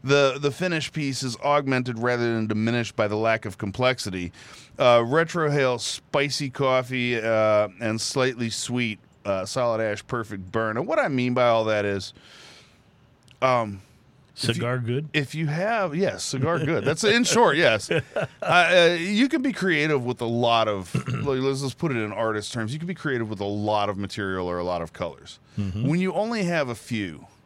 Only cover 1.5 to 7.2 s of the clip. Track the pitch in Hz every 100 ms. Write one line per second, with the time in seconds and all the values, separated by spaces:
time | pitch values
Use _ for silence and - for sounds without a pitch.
1.5 | 147 135 127 123 113 120 120 117 113 107
2.5 | 104 113 120 110 - 107 107 113 110 107
3.5 | - 101 95 127 127 104 92 87 - -
4.5 | - - - 131 120 117 151 165 175 151
5.5 | 143 131 120 - - _ 147 143 131 139
6.5 | - 135 127 120 127 123 117